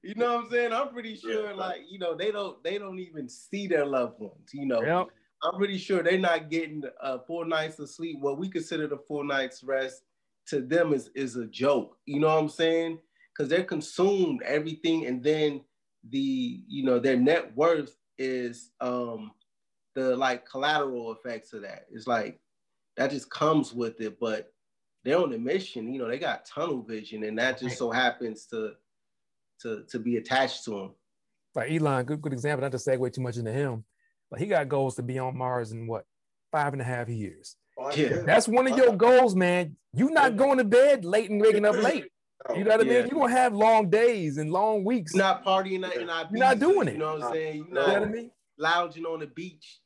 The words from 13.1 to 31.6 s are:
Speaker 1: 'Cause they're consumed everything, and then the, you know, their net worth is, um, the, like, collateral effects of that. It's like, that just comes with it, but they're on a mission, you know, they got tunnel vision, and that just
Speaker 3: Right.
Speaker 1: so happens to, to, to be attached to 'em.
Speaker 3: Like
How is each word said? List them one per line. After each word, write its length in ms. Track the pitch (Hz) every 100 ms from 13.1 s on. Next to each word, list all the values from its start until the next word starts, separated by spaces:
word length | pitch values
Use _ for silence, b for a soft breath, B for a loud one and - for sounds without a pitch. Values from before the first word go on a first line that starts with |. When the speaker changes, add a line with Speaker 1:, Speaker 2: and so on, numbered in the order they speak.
| _ _ -
Speaker 1:
'Cause 120 | 135
they're 160 | 170
consumed 760 | 185 156 - - 190 196 175 127
everything, 640 | - 151 156 156 165 160 127
and 160 | 127
then 380 | 139 156 151 139 - _ _ _ 113
the, 540 | 135 139 131 123 123 -
you 160 | 139
know, 140 | 131 120
their 160 | 135 123
net 380 | 131 165 - 113
worth 400 | 165 160 135 _ _ -
is, 540 | 131 127 120 120 - _
um, 520 | 127 123 120 110 107 _ _ _ _ _ _ 131
the, 180 | 131 127
like, 320 | 131 123 -
collateral 640 | 131 143 156 139 123 113
effects 400 | 113 123 113 -
of 100 | 110
that. 240 | 98 - -
It's 160 | 113 117
like, 340 | 117 107 - _ _ _ _ _ -
that 140 | 139
just 180 | 139 -
comes 460 | - 156 156 127
with 260 | 117 113 -
it, 180 | 107 -
but 320 | 113 107 - _ _ _ _ _
they're 140 | 127 165
on 160 | 160
a 40 | 113
mission, 540 | 120 185 190 123 113
you 60 | 131
know, 80 | 117
they 100 | 131
got 280 | 156 104 -
tunnel 360 | 143 165 131
vision, 420 | 107 110 107 110
and 140 | 107 110
that 160 | 127 127
just 60 |
Speaker 3:
Right. 140 | 123 120
Speaker 1:
so 120 | 120
happens 560 | 117 123 - 117 110 -
to, 280 | 113 107 - _ _ _ _ _ _ _ _
to, 220 | 117 110 -
to 80 | 120
be 180 | 117 117
attached 480 | - 131 131 -
to 160 | - 101
'em. 100 | 95 _ _ _ _ _ _
Speaker 3:
Like 160 | -